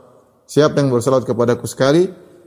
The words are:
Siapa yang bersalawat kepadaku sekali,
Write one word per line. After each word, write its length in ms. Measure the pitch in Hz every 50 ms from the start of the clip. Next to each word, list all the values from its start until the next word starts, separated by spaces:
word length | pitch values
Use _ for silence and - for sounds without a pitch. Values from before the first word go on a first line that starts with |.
| - _ _ _ _ _ _ _ _ -
Siapa 320 | - 139 151 151 147 147 143
yang 80 | 135
bersalawat 400 | 123 120 110 139 135 131 117 131
kepadaku 400 | 120 113 120 117 120 117 - 113
sekali, 400 | - - 131 135 147 170 185 185 185 - - - - - -